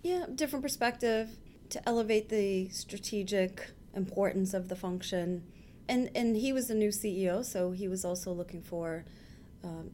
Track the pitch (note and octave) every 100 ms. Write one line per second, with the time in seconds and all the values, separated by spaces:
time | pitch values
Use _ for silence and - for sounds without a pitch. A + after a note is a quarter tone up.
0 | E4+ F4+ E4+ C4 D4+ C#4+ C#4 - A#3+ A#3+
1 | A#3 A3 A3 - - - - - - A#3
2 | A3 G#3+ G#3+ G#3+ G3 F#3+ F#3 - - G3+
3 | - G#3 F#3+ G3+ F#3 F#3+ - - - G3
4 | F#3+ - G3 F#3+ F#3+ F#3+ F#3 F#3 F#3 F3+
5 | F3+ F#3 F3 F3+ E3+ - - - - B3
6 | B3+ - A#3 A3 C4 C4 B3 G#3+ G#3 G#3
7 | G#3 F#3 F#3 F#3 B3 G3 F3+ F#3 G3 F#3
8 | F3+ F3+ F#3 F3 F3 E3+ - E3+ E3 E3
9 | - - - - - - F3 E3 -